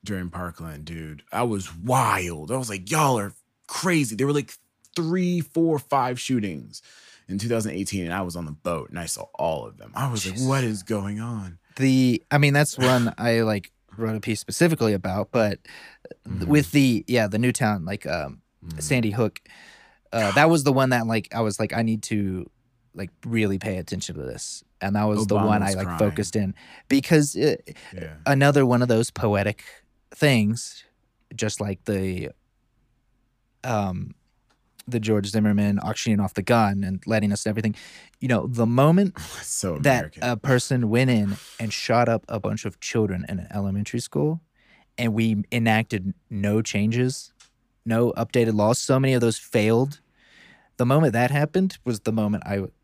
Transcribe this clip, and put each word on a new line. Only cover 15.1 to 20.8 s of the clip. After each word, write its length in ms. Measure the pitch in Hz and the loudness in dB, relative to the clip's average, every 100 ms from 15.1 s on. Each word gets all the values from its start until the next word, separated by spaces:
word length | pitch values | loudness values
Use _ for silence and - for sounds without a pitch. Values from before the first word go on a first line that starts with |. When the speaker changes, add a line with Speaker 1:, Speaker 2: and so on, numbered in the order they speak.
| 98 98 | -6 -2
Speaker 2:
but 280 | 123 107 - | 0 0 -2
th-, 140 | - - - - - - - | -14 -20 -20 -20 -20 -18 -10
Speaker 1:
Mm-hmm. 180 | 95 87 | -6 2
Speaker 2:
with 200 | 147 - | 2 4
the, 320 | 147 135 113 - | 4 4 2 0
yeah, 200 | 120 107 | 0 2
the 100 | 107 | 2
Newtown, 460 | 123 123 113 104 | 0 2 0 0
like, 200 | 82 101 - | -4 -8 -4
um, 360 | 82 71 - _ _ | -6 -6 -12 _ _
Speaker 1:
Mm-hmm. 160 | 82 80 | -14 -10
Speaker 2:
Sandy 300 | 147 131 113 | -2 0 0
Hook, 280 | 104 110 - _ - - - _ _ _ | 0 -2 -2 _ -20 -20 -20 _ _ _
uh, 200 | 113 104 | -2 0
that 180 | 95 160 | 4 6
was 140 | 165 | 6
the 80 | 139 | 4
one 180 | 131 | 2